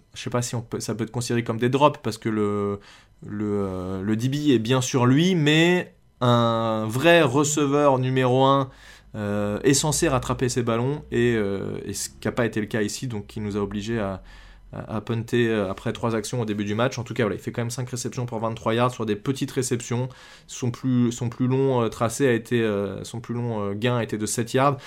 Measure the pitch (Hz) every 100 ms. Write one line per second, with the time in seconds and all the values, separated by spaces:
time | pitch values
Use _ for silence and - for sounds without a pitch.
0 | _ - - 123 120 120 117 113 - 110
1 | 110 131 120 120 120 113 120 135 147 139
2 | 113 - 113 110 104 104 101 101 - -
3 | - _ 104 104 104 101 98 92 92 95
4 | 98 110 127 143 151 117 110 131 123 131
5 | 123 135 180 180 147 156 170 180 175 -
6 | _ - 123 120 117 113 113 110 110 117
7 | 165 170 143 135 147 151 143 143 147 131
8 | 127 131 127 131 135 139 131 - - -
9 | - 110 104 104 104 104 - 143 156 147
10 | 165 127 - 123 123 127 117 117 127 147
11 | - 120 120 113 101 98 101 101 - 98
12 | - - - - 117 110 107 113 104 -
13 | 131 107 101 - 107 101 101 104 104 117
14 | 98 92 - - - - - - - 107
15 | - 113 110 120 117 110 95 98 117 -
16 | 117 113 - 127 110 104 104 107 127 123
17 | 117 117 107 92 - 117 117 127 123 120
18 | 117 117 120 110 113 113 113 113 123 123
19 | 104 104 - 131 135 - 127 120 - 120
20 | 127 - - - - - 123 120 131 123
21 | 120 120 120 - 123 131 135 123 113 -
22 | 117 - 139 117 117 120 113 101 101 101
23 | 101 117 120 117 120 110 101 104 120 123
24 | 107 107 107 - 117 127 139 131